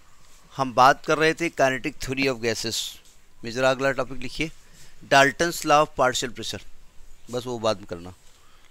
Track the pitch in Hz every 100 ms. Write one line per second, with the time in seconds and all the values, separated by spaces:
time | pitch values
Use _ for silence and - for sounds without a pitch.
0 | - - - - - - 131 120 131 147
1 | - 151 160 160 165 - 135 131 151 -
2 | 127 135 135 117 113 110 117 - - -
3 | - - - - 117 117 131 127 135 135
4 | 131 131 127 - 156 - - - - -
5 | 107 139 139 - 170 165 156 147 151 -
6 | 127 123 131 113 107 101 - - - -
7 | - - - 123 127 120 110 101 - 90
8 | 87 - - - - - -